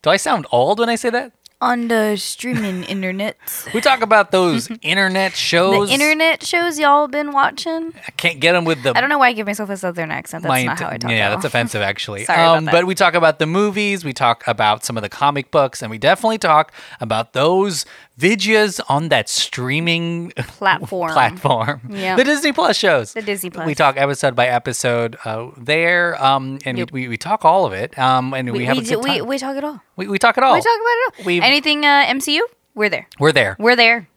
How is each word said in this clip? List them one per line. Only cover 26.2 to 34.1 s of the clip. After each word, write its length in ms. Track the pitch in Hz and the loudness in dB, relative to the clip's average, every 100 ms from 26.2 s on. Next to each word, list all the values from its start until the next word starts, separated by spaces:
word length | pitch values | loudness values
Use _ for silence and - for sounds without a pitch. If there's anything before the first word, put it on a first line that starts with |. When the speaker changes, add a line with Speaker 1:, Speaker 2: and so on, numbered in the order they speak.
Speaker 1:
um, 360 | 135 139 131 139 135 | 2 0 -2 -8 -8
and 100 | 127 | -6
Speaker 2:
Yep. 140 | 170 | -6
Speaker 1:
we, 120 | 135 | -8
we, 60 | 127 | -8
we 60 | 113 | -8
talk 280 | 170 214 | -6 2
all 200 | 160 185 160 | 4 4 2
of 60 | |
it, 240 | 95 113 - | -2 -8 -2
um, 360 | 131 131 127 | 2 2 0
and 160 | 135 123 | -6 -4
we 80 | 120 | -4
Speaker 2:
We, 60 | 123 | -2
Speaker 1:
have 100 | 131 | -2
Speaker 2:
we 40 | |
Speaker 1:
a 40 | 226 | -2
Speaker 2:
do, 80 | 226 | -4
Speaker 1:
good 80 | |
Speaker 2:
we, 140 | 269 277 | -2 -4
Speaker 1:
time. 60 | 226 | -4
Speaker 2:
we 100 | 269 | -6
talk 180 | 262 277 | -6 -6
it 60 | |
all. 160 | 294 262 _ | -8 -10 _
Speaker 1:
We, 140 | - 202 | -12 -6
we 100 | 196 | 2
talk 180 | 233 240 | 2 4
it 60 | |
all. 100 | 262 | 4
Speaker 2:
We 60 | - | 4
talk 60 | 453 | 2
about 80 | |
it 460 | 466 453 466 508 - | 0 0 0 -2 -4
all. 40 | |
Speaker 1:
We've 280 | - 175 226 | -2 2 4
Speaker 2:
Anything, 320 | 285 294 294 | 2 0 0
uh, 200 | 294 285 285 | 4 4 2
M 120 | 269 | -2
C 160 | 294 302 | -2 -2
U? 120 | 466 _ _ | -2 _ _
We're 140 | - 208 | -2 -2
there. 180 | 147 - - | -2 -8 0
Speaker 1:
We're 140 | 147 | 4
there. 240 | 143 104 98 | 4 2 2
Speaker 2:
We're 180 | 220 247 | 2 4
there. 320 | 233 233 175 | 4 2 -4